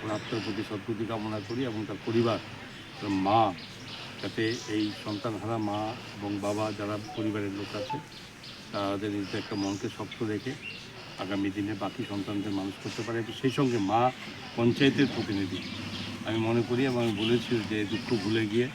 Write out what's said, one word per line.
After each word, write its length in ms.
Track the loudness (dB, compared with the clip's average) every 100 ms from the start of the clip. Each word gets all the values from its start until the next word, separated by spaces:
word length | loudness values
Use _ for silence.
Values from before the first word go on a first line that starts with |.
ওর 80 | -2
আত্মার 300 | -4 -2 -2 -2
প্রতি 180 | -4 -4
সদ্গতি 360 | -4 -4 -4 -2
কামনা 340 | -2 -2 -4 -4
করি, 180 | -2 -2
এবং 200 | -2 -4
তার 80 | -6 2
পরিবার, 340 | 4 4 2 -2 -12 -12 -14 -14 -8
তার 80 | -2
মা, 440 | 2 6 8 6 4 -10 -12 -10 -10 -10 -6
যাতে 340 | -6 0 0 0 0
এই 240 | 0 0 -2 -6
সন্তানহারা 520 | -4 -4 -4 -2 0
মা 380 | 0 0 -2 -4 -10 -8
এবং 180 | -4 -2
বাবা 320 | 0 0 0 -2
যারা 200 | -2 -4 -4 -2
পরিবারের 360 | 0 0 -2
লোক 240 | -4 -4 -4
আছে 240 | -4 -4 -6 -14 -14 -16 -14 -14 -8
তাদের 400 | -4 -2 0 0
নিজেদের 280 | -2 -2 -4
একটা 160 | -2 -2
মনকে 340 | 0 0 -4 -6
শক্ত 260 | -10 -4
রেখে 300 | -2 -2 -4 -6 -8 -10 -12 -14 -14 -8
আগামী 300 | -4 0 0
দিনে 240 | 0 -2 -2
বাকি 260 | -4 -4 -4
সন্তানদের 420 | -2 -2 -2 0
মানুষ 220 | -2 -2 -4
করতে 180 | -8 -6 -2
পারে। 120 | -2
এবং 140 | -2 0
সেই 100 | 0
সঙ্গে 260 | 4 4 4
মা 340 | 4 6 6 2 -10 -10 -8 4
পঞ্চায়েতের 520 | 4 8 6 8 4 4
প্রতিনিধি, 420 | 0 0 0 -2 -4 -6 -6 -4 -6 -6 -2
আমি 120 | 2
মনে 240 | 4 4 4
করি 160 | 4 4
এবং 180 | 4
আমি 220 | 2 2 4
বলেছি 380 | 4 4 2 2
যে 160 | 0 0
দুঃখ 280 | -2 2 2
ভুলে 220 | 4 2 4
গিয়ে 220 | 4 2